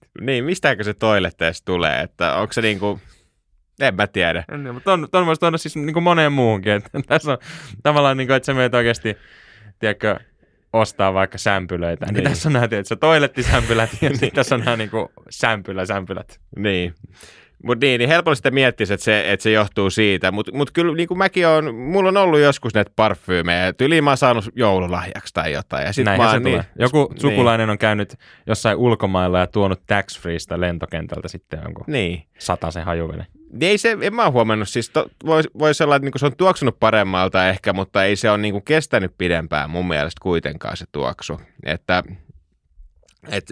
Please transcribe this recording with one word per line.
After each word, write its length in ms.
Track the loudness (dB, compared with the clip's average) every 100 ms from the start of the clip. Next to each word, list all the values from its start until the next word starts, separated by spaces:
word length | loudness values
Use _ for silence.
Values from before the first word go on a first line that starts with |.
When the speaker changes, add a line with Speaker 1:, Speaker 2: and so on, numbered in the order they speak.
| _ -10
Speaker 1:
Niin, 240 | -4 -2
mistäkö 400 | -2 -2 0 0
se 100 | -4
toilet 480 | 0 2 2 0 -2
edes 200 | -4 -2
tulee, 380 | -4 0 0 -2
että 340 | -4 -2 0
onko 180 | 0 -2
se 80 | -2
niinku, 400 | -2 0 -4 -6 -12 _ _ _ _ _ _ -4
en 140 | -2
mä 120 | 0 -2
tiedä. 380 | 0 0 -2 -6
Speaker 2:
En 80 | -12
tiedä, 120 | -12
mutta 180 | -6 0
ton, 180 | 0 0
ton 160 | 0 2
voisi 140 | 0
tuoda 180 | 0 -2
siis 180 | -6 -6
niinku 240 | -4 0
moneen 320 | 2 4 4
muuhunkin, 400 | 4 2 2 2
että 180 | 0 -2 -8
<laughs> 40 | -2
tässä 240 | -2 0
on 60 | -6 -6 -18 -18 -4
tavallaan 340 | 0 4 2 2
niinku, 160 | 0
että 140 | 0 0
sä 80 |
menet 200 | 0 2
oikeesti, 420 | 2 0 0 -4 -6 -12 -20 -20 -20 -20 -6
tiedätkö, 380 | -4 -2 -2 -2 _ _ _ _ _
ostaa 420 | 0 0 0 0
vaikka 240 | 2 0 -2
sämpylöitä, 680 | -2 -2 -2 -4 -4 -4 -4
niin 80 |
Speaker 1:
Niin. 100 | -2
Speaker 2:
tässä 240 | 0 0 0
on 40 |
nää, 160 | 0 0
tiedätkö, 280 | -2 -4 0
toilettisämpylät, 920 | 4 4 2 0 2 2 2 2 0 0
ja 60 | -2
Speaker 1:
<laughs> 0 |
Niin. 100 | 0
Speaker 2:
sit 160 | -2
tässä 200 | 0 0
on 60 | 0
nää 120 | 0 -2
niinku 340 | -4 -6 -6 -12 -20
sämpylä-sämpylät. 1120 | -4 -2 -2 -4 -6 -4 -4 -6 -10 -12 -20 _ -4
Speaker 1:
Niin. 360 | -2 0 -2 -8 -20 -20 -20 -20 _ _
Mut 160 | -4 0
niin, 180 | 2 2
niin 100 | 2
helposti 280 | 2 2 0
sitä 140 | 0
miettisi, 440 | 2 2 2 -2
että 100 | -2
se, 280 | 2 2 2
että 100 | 0
se 80 | 2
johtuu 400 | 2 2 0 0
siitä. 420 | 2 2 2 0
Mut, 160 | -2 -4
mut 180 | -4 -4
kyllä 240 | 0 0
niinku 200 | 0 -4
mäkin 320 | -2 -2 2 2
oon, 280 | 2 0
mulla 340 | -6 -2 0 2
on 80 | 2
ollut 240 | 4 4
joskus 340 | 4 2 -2
näitä 160 | -2 -2 2
parfyymejä, 680 | 0 0 -2 0 2 2
ja 80 | 0
tyyliin 320 | 0 2 4
mä 60 | 4
oon 60 | 4
saanut 280 | 4 2 -2 0
joululahjaksi 800 | 2 2 0 -4 -6 -12 -8
tai 180 | -4 -4
jotain. 340 | -4 -6 -6 -4
Ja 60 |
sit 120 | 0
Speaker 2:
Näinhän 220 | 2 4 4
Speaker 1:
mä 40 |
Speaker 2:
se 60 | 4
Speaker 1:
oon 60 |
niin 100 | 2
Speaker 2:
tulee. 140 | 0 -2 -2
Joku 300 | 0 2 0
Speaker 1:
niin. 100 | 0
Speaker 2:
sukulainen 500 | 0 2 2 2 0
on 80 | 0
käynyt 360 | 0 0 -4 -10 -20 -12 -4
jossain 300 | -2 0 2
ulkomailla 640 | 2 2 0 0 2 2
ja 80 | 0
tuonut 340 | 0 0 -2 -2
tax 340 | -2 -2 -10
freestä 400 | -8 -8 -6 -4
lentokentältä 680 | -2 -4 -8 -8 -8 -10 -12
sitten 320 | -14 -14 -12
jonkun 200 | -12 -14 -6
Speaker 1:
Niin. 360 | -4 -2 -6 -12 -10
Speaker 2:
satasen 460 | -4 -4 -4 -6
hajuveden. 420 | -6 -4 -6 -10 -14 -20 -14
Speaker 1:
Niin 180 | -4 0
ei 80 | 2
se, 180 | 0 0
en 140 | -2
mä 100 | 0
oo 80 | 2
huomannut, 360 | 4 2 0 -2
siis 220 | -4 -2
to-, 180 | -2 -4 _ 0
vois, 220 | 0 0 0
vois 220 | 2 2
olla, 160 | 2 2
että 80 |
niinku 140 | 0 -2
se 80 | -2
on 100 | 2
tuoksunut 440 | 2 2 0 2
paremmalta 680 | 2 2 2 0 2 2 2
ehkä, 240 | 0 -2
mutta 320 | -2 0 0
ei 120 | 2 2
se 140 | 2
on 120 | 2
niinku 180 | 0 -4
kestänyt 520 | 0 0 2 -2 -2 -2
pidempään 520 | -2 0 -2 -4 -4
mun 180 | -4 -2
mielestä 300 | -2 -2 -4
kuitenkaan 540 | -2 -2 -2 -8 -10 -10
se 80 | -10
tuoksu. 480 | -6 -6 -6 -10 -12 -14 _
Että, 380 | -8 -6 -2 -2 -2 -12 -20 -20 _ _ _ -20 -20 _ _ _ -8
et, 140 | -8 -4